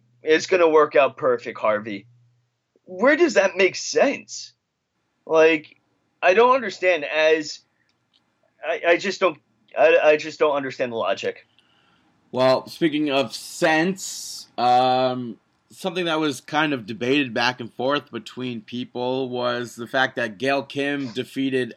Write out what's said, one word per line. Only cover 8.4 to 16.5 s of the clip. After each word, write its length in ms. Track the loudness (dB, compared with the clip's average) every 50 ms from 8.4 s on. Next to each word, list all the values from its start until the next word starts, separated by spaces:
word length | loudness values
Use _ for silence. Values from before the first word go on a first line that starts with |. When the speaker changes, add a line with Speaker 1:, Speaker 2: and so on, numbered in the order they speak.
| _ _ _ _ -8
Speaker 1:
I, 180 | -6 -6 -2 2 2
I 80 | 2 2
just 240 | 0 -4 -2 0
don't, 180 | 0 0 0 -2 _ _ _ _ _ _ 0 4
I, 200 | 4 6 6 6 6
I 140 | 6 4 4
just 200 | 2 -4 -4 0
don't 180 | 0 0 0
understand 360 | 0 -4 -6 -6 -6 -6 -4
the 60 | -4 -4
logic. 500 | -2 -2 -2 -2 -4 -8 -8 -10 -14 _ _ _ _ _ _ _ _ _ _ _ _ _ _ _ _ _
Speaker 2:
Well, 360 | -2 0 2 2 2 2 -2 -6
speaking 420 | -6 -2 -2 0 0 0 -2 0
of 240 | 0 0 0 -2 -6
sense, 1160 | -14 -16 -14 -6 -2 0 2 2 2 0 0 -2 -6 -8 -12 -12 -12 -14 -14 -16 -16 -18 _ _ -2
um, 800 | 2 4 4 4 4 4 2 2 0 0 -2 -4 -8 -10 -12 -14 _ _ _ _ _ _
something 340 | -16 -10 -8 -6 -4 -4 -4
that 140 | -2 -2 -2
was 220 | -2 -2 -4 -6
kind 320 | -8 -4